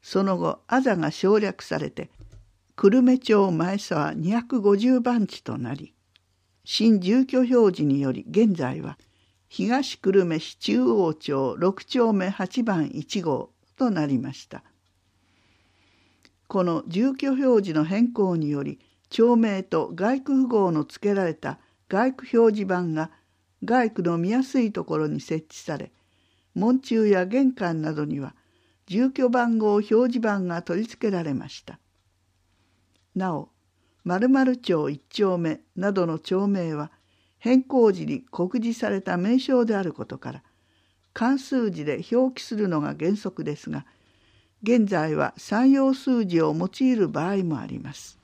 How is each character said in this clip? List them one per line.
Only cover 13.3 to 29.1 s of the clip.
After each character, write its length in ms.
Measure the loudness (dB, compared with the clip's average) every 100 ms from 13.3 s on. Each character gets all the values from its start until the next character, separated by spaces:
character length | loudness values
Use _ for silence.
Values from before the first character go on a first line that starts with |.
| -4 -6 _ _ _
と 140 | -2
な 160 | 0 0
り 120 | -2
ま 140 | -4
し 160 | -12 -16
た。 140 | -20 _ _ _ _ _ _ _ _ _ _ _ _ _ _ _ _ _ _ _
こ 180 | -2
の 200 | 0 -2 -4
住 280 | -2 -2
居 180 | -2 -2
表 320 | 0 4 2
示 80 | 2
の 120 | 0
変 280 | 0 2 0
更 240 | 2 0 0
に 140 | -2
よ 120 | -4
り、 160 | -6 -10 _ _ _
町 260 | 2 4 6
名 260 | 2 -2
と 300 | -2 -2 -2
街 280 | -2 -2 -2
区 120 | 0
符 120 | 0 2
号 240 | 2 2
の 140 | 0
付 260 | -4 -4 -2
け 40 |
ら 100 | 0
れ 100 | 0
た 240 | -4 -8 -10 _ _ _
街 240 | 0 0
区 240 | -2 -2 4
表 180 | 4 4
示 60 |
板 320 | -2 -2 -2
が 160 | -4 -6 _ _ _ _ _
街 280 | 0 0 0
区 120 | -2
の 160 | -2 0
見 120 | 0
や 120 | 0
す 180 | 0 0
い 120 | 0
と 120 | -2
こ 140 | -4 -2
ろ 80 | -2
に 140 | -4
設 240 | -6 -8 -8
置 80 | -18
さ 180 | -10 -10
れ、 160 | -10 _ _ _ _ _ _
門 260 | -2 0 0
中 260 | 0 0 4
や 200 | 4 2
玄 260 | 2 2
関 300 | 0 -4 -2
な 100 | -4
ど 120 | -4
に 160 | -4 -6
は 140 | -8 -14 _ _ _ _ _
住 220 | 0 0